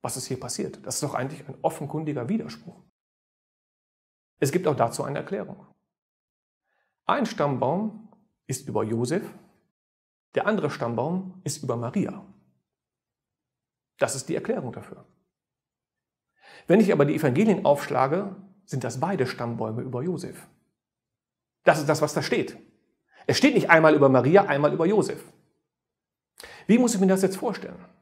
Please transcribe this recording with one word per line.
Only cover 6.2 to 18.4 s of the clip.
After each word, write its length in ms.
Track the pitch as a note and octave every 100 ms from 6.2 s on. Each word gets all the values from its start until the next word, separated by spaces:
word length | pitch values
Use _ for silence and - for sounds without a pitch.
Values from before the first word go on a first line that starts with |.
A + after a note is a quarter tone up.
| _ _ _ _ _ _ _ _ -
Ein 180 | C4+
Stammbaum 880 | B3+ - D3 B2+ B2 E3+ A3 G#3+ - _ _ _ _
ist 180 | C3 -
über 160 | G2
Josef, 400 | - A2+ A#2+ E3+ - - _ _ _ _ _ _ _ _ _
der 140 | - -
andere 220 | G#3+ D3+
Stammbaum 680 | - A#2 A#2 C#3 F#3 F#3+ -
ist 180 | - -
über 140 | B2 A#2
Maria. 500 | A#2 G3+ - - - - _ _ _ _ _ _ _ _ _ _ _ _ _ _ _ _
Das 180 | B2+ C3+
ist 120 | -
die 60 |
Erklärung 380 | - - A#3+ C3
dafür. 320 | - - - - _ _ _ _ _ _ _ _ _ _ _ _ _ - - -
Wenn 140 | F3+
ich 120 | F#3+
aber 120 | E3
die 100 | C#3+
Evangelien 500 | D#3 D3 B2+ A3 F3
aufschlage, 720 | - C#3+ - C#3 C3+ E3+ G3 F#3+